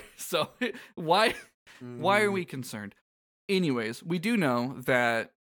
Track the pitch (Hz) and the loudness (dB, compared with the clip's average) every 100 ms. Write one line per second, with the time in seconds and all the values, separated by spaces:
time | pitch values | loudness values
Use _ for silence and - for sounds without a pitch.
0 | - - - 170 147 - 247 - - - | -8 -14 -4 -2 -2 -4 -6 -6 -14 -6
1 | 160 185 220 - - _ _ - 123 123 | 2 4 4 0 -10 _ _ -16 -14 -2
2 | 165 208 208 196 170 139 120 110 101 - | 2 4 2 0 -4 -8 -10 -10 -12 -14
3 | _ _ _ _ - 190 170 123 110 117 | _ _ _ _ -2 0 2 0 -2 -6
4 | 165 175 196 233 151 120 123 127 127 123 | -4 -2 0 2 2 2 -2 -4 0 2
5 | 120 117 - _ _ | 4 0 -2 _ _